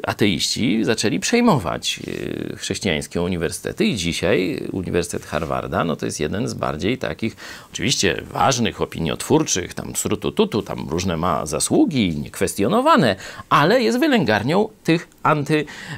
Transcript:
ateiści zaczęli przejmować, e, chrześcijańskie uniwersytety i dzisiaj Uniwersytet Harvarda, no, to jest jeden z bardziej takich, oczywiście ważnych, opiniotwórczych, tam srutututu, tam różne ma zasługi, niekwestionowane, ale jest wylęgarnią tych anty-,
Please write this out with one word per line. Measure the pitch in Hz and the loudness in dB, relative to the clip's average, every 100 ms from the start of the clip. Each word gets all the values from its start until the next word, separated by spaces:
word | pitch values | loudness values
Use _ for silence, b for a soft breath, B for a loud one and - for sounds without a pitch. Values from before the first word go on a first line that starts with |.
| - | -6
ateiści | - 104 76 - - 117 220 | 0 2 2 -2 0 0 2
zaczęli | 175 110 107 165 | 2 0 0 0
przejmować, | - 240 240 147 82 58 - - - 50 - 50 50 | 0 4 4 4 2 -4 -4 -6 -6 -6 -6 -6 -6
e, | - | -6
chrześcijańskie | - 98 98 76 71 87 | -4 -2 0 0 -2 -2
uniwersytety | 87 90 80 - - - | 0 0 -2 -2 -6 0
i | 214 120 | 0 2
dzisiaj | 85 78 85 139 180 - - | 0 0 2 2 2 -4 -4
Uniwersytet | - 87 90 - 92 - | -6 -2 0 0 -4 -4
Harvarda, | 76 78 65 64 87 | -4 -2 -2 -2 -2
no, | 85 71 | -2 -2
to | 110 | -4
jest | 101 | -2
jeden | 76 92 127 | -2 -2 -4
z | |
bardziej | 107 64 76 90 127 | -4 -4 -2 -2 -2
takich, | - 80 113 - B B B | -4 -4 -6 -6 B B B
oczywiście | - 101 - 95 69 - | -4 -2 0 0 0 -4
ważnych, | - 117 123 104 73 | 0 2 2 0 -2
opiniotwórczych, | 78 - 80 58 - 143 156 95 90 | -6 -2 -4 -2 2 2 2 -2 -4
tam | - - - | -8 -8 -4
srutututu, | - 101 71 73 220 110 | -2 -2 -2 0 2 2
tam | 92 62 64 | -2 -6 -4
różne | 82 95 82 | -2 0 0
ma | 87 69 76 | 0 0 0
zasługi, | 73 - - 294 139 95 76 | -2 2 2 2 2 0 0
niekwestionowane, | 65 - 95 - 101 214 285 311 127 92 B B - | -6 -4 -2 0 0 2 4 6 4 2 B B 0
ale | 151 151 254 | 4 6 4
jest | 220 240 | 4 2
wylęgarnią | 311 240 127 104 110 180 220 - | 4 4 4 2 2 0 0 -2
tych | - 165 - _ | 0 0 0 _
anty-, | 139 151 143 151 151 B B | 2 2 2 0 0 B B